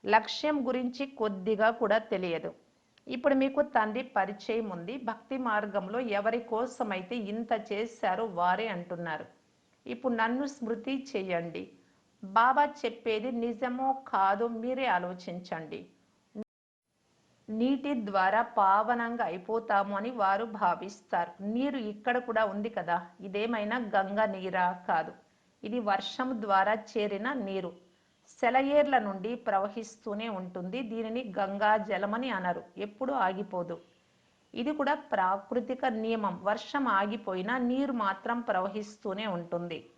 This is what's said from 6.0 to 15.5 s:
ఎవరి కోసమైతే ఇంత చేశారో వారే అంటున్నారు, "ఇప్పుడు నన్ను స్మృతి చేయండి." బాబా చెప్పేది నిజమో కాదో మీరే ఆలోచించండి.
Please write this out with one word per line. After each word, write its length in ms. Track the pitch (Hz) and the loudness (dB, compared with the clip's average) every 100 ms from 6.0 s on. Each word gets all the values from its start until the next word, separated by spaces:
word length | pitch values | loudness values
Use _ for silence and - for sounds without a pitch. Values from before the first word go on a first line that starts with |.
ఎవరి 400 | 247 202 208 233 | -2 0 0 -2
కోసమైతే 760 | 240 220 254 - 220 185 185 240 | -2 -2 -2 -4 -4 -4 -4 -6
ఇంత 560 | 202 214 226 226 214 | -4 -6 -2 -2 -2
చేశారో 520 | 202 226 - 214 185 | -4 -4 -2 -2 0
వారే 440 | 226 175 175 185 226 | -2 2 2 2 0
అంటున్నారు, 560 | 180 175 175 170 151 - _ _ _ _ _ - | -4 -6 -6 -6 -6 -8 _ _ _ _ _ -10
"ఇప్పుడు 280 | 240 254 | -4 -2
నన్ను 320 | 226 226 247 277 | 2 0 0 -4
స్మృతి 600 | - 220 226 269 269 - 202 | -6 -6 -4 -4 -6 -4 -4
చేయండి." 540 | 190 170 170 165 - - _ _ _ _ | -2 -2 -2 -8 -10 -16 _ _ _ _
బాబా 400 | 190 208 247 269 | 0 4 6 6
చెప్పేది 680 | 294 294 - 233 233 214 240 | 2 0 -6 -4 -2 -2 -2
నిజమో 720 | 233 233 226 254 247 262 269 262 | -2 -2 -2 -4 0 0 -2 -2
కాదో 400 | 202 190 202 233 | 2 4 4 0
మీరే 380 | 226 233 262 254 | -2 -4 0 2
ఆలోచించండి. 1000 | 180 180 185 - 175 175 | 2 0 -8 -8 -10 -6